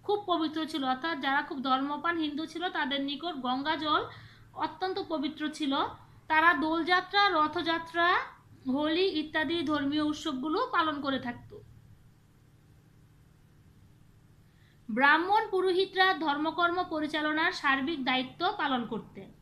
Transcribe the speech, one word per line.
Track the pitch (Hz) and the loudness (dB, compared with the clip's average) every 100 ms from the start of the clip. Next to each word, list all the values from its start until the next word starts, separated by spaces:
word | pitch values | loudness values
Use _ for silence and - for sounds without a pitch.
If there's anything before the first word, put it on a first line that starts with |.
খুব | - 403 359 | -2 -2 0
পবিত্র | 339 320 311 311 | 0 0 -4 -6
ছিল, | 320 | -4
অর্থাৎ | 262 254 330 320 | -2 -2 -4 -4
যারা | 277 277 | -2 -2
খুব | 294 285 | -2 -6
ধর্মপ্রাণ | 262 262 277 294 349 339 | 0 0 0 -2 -2 -2
হিন্দু | 302 285 320 | -4 -4 -8
ছিল | 339 359 | -6 -4
তাদের | 349 277 277 | -4 -2 -2
নিকট | 277 285 330 302 | -4 -6 -6 -6
গঙ্গাজল | 247 262 294 320 311 320 480 - - - - | -4 -2 -2 -2 0 0 -2 -12 -20 -20 -20
অত্যন্ত | - 320 - 381 359 - | -8 -8 -4 -4 -4 -4
পবিত্র | 311 294 - 302 | -4 -4 -4 -8
ছিল। | 302 302 277 427 - - - - | -4 -2 0 -2 -6 -20 -20 0
তারা | 311 330 | 6 6
দোলযাত্রা, | 339 311 330 320 359 359 403 403 | 6 2 0 2 2 2 4 4
রথযাত্রা, | 330 302 330 320 330 330 339 339 392 - - - - 262 | 4 2 0 -2 -2 -2 0 2 2 -2 -14 -20 -10 -4
হোলি | 269 302 320 381 311 | 0 0 2 2 0
ইত্যাদি | 302 311 311 339 | -2 -2 0 -2
ধর্মীয় | 277 302 285 302 | 0 0 0 0
উৎসবগুলো | 302 294 320 262 302 349 494 | 0 -2 -4 -4 -2 -2 0
পালন | 359 311 285 | 0 0 -2
করে | 285 269 | -4 -4
থাকত। | 247 240 - - - - - - - - _ - - _ _ - _ - - - - _ _ - - - - - - - _ - - _ - - - | -6 -12 -16 -20 -20 -20 -20 -20 -20 -20 _ -20 -20 _ _ -20 _ -20 -20 -20 -20 _ _ -20 -20 -20 -20 -20 -20 -20 _ -20 -20 _ -20 -20 -6
ব্রাহ্মণ | 220 277 320 359 427 427 | 4 6 6 6 4 4
পুরোহিতরা | 370 370 359 381 381 381 | 2 2 2 0 4 4
ধর্মকর্ম | 311 311 294 311 330 339 349 359 | 4 0 0 -2 2 0 0 -2
পরিচালনার | 311 302 311 302 311 339 | -4 -2 -2 0 0 0
সার্বিক | 370 285 277 269 320 254 | 0 0 0 0 -2 0
দায়িত্ব | 254 254 - 359 403 | 0 -2 -2 -2 0
পালন | 294 254 233 | -2 -2 -2
করতেন। | 214 - 196 190 - | -8 -8 -18 -18 -20